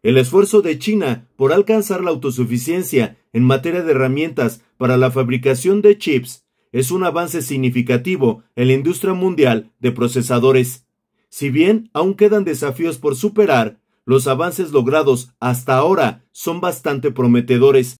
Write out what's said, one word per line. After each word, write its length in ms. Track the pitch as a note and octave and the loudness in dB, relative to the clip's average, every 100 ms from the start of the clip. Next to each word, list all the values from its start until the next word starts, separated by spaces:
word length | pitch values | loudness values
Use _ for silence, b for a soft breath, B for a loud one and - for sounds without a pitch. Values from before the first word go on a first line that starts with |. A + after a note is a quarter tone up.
El 140 | A2 C3 | 4 2
esfuerzo 460 | C3 F#3 G3+ G#3+ | 4 2 4 2
de 160 | F3 D3+ | 2 -4
China 500 | - G#3+ D3 A2+ _ - | -2 -2 -2 -6 _ -2
por 160 | C3+ | 2
alcanzar 500 | F3 G3+ A3 G3+ F#3 | 2 2 0 0 -4
la 80 | F3+ | -4
autosuficiencia 1080 | D3+ C3+ B2+ A#2+ A#2+ B2+ F3 F3+ C3 G#2+ - _ | -4 -4 -4 -2 -2 -4 -4 -2 -2 -2 -8 _
en 100 | A#2 | 0
materia 380 | B2+ C3+ E3 F3 | 2 2 -2 -4
de 100 | E3 | 0
herramientas 720 | C3 C3 C3+ D#3+ C#3+ A#2 - b b | 0 0 -2 -4 -2 -4 -4 b b
para 180 | B2 B2+ | 0 2
la 140 | C3 | 2
fabricación 720 | C3 B2 B2+ C3+ B2+ F3+ G3+ | 0 -2 -2 -2 0 0 4
de 160 | G#3 G#3 | 4 4
chips 480 | - C3+ B2 - _ _ _ | 0 -2 -4 -18 _ _ _
es 180 | B2 B2+ | -4 -2
un 140 | F3+ | -2
avance 380 | F3+ D#3+ F3 E3+ | -2 -2 -4 -8
significativo 1000 | C3 C#3 B2+ B2 B2 B2 F3+ F3+ B2 G#2+ _ - | -6 -2 -2 -2 -2 -2 -2 0 0 -2 _ -2
en 120 | B2+ | 0
la 40 | |
industria 400 | C3+ C#3+ F3+ F#3+ | 2 0 -2 -2
mundial 600 | F3+ F#3 E3 B2+ A2+ - _ | 0 -2 2 2 2 -6 _
de 140 | B2 | -4
procesadores. 920 | B2 A#2+ B2 A#2+ B2 C3 C3 B2 - _ _ _ _ _ | -2 -2 -2 -2 2 4 2 0 -8 _ _ _ _ _
Si 220 | - C#3+ | -8 -4
bien 400 | C#3 F3+ A3 A3 | 2 2 2 -2
aún 220 | D3 F#3 | -4 -2
quedan 300 | G3 G#3 G#3 | 2 2 2
desafíos 520 | F#3 C3+ C#3+ C3 E3 D3 | -2 -4 -6 -4 -6 -2
por 180 | D3 | -4
superar, 640 | C3 G#3 G#3+ G3 C3 G#2+ - _ _ - | -2 -2 0 2 2 0 -8 _ _ 0
los 200 | C3 C3+ | 0 2
avances 460 | C3 F3 F3 E3+ | -2 -2 -4 -2
logrados 600 | C#3+ A#2+ D#3 C#3 B2 - _ | 0 0 0 2 0 -4 _
hasta 380 | B2 B2 B2+ C3 | -4 -2 0 0
ahora 480 | D#3 F#3+ A#2 - _ | 2 2 0 -2 _
son 300 | - - E3+ | -10 -8 -4
bastante 500 | F3+ E3+ D#3 C#3 C#3+ | -6 -4 -6 -4 -4
prometedores. 840 | C3 B2 A#2+ A#2+ B2 C3+ C3+ B2+ | 0 2 2 2 4 6 4 0